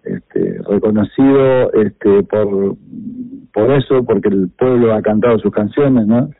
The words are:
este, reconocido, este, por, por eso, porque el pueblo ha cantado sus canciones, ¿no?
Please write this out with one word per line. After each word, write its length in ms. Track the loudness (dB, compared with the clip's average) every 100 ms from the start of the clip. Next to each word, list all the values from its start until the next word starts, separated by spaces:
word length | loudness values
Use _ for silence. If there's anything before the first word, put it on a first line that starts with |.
este, 560 | -8 -10 _ -6 -4 -6 -4
reconocido, 1040 | -2 0 -2 -4 0 2 4 2 2 0
este, 500 | 0 -2 -2 2 2
por, 520 | 2 -2 -2 -2 -4 -6 -14 -16 -14 -14 -16 -18 -10
por 180 | -2 0
eso, 300 | 0 2 0 2
porque 240 | 0 0
el 200 | 0 -2 -2
pueblo 360 | 0 2 2
ha 80 | 0
cantado 340 | 0 0 2 0
sus 140 | 0
canciones, 560 | -2 -2 0 2 2 2
¿no? 220 | 0 0